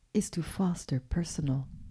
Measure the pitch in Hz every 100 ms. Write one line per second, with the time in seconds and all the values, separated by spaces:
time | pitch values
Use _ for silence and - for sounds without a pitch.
0 | _ 208 202 175 156 - 185 175 - -
1 | - 180 165 - 139 131 135 - -